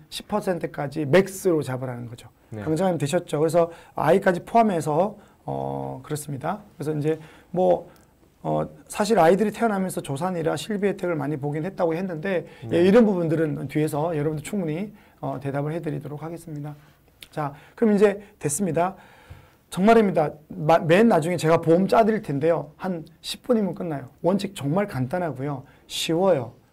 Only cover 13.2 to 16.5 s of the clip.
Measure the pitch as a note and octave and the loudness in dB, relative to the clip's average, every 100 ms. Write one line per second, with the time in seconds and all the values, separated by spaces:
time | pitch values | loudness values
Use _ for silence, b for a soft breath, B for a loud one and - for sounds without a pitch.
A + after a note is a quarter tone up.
13.2 | E3 D#3 D#3 D3 D3 D3+ D3+ D3 E3 D3+ | 0 0 0 -4 -4 -2 -2 -2 -2 -2
14.2 | D3+ D#3 - G#3 D#3+ D#3 G#3 B B B | -2 -4 -6 -6 -4 -6 -8 B B B
15.2 | C#3 C#3 C#3 C#3 D3 E3 E3 D3 D3 D3 | -8 -6 -6 -4 -4 -6 -6 -8 -10 -12
16.2 | D#3 E3 E3 | -12 -14 -12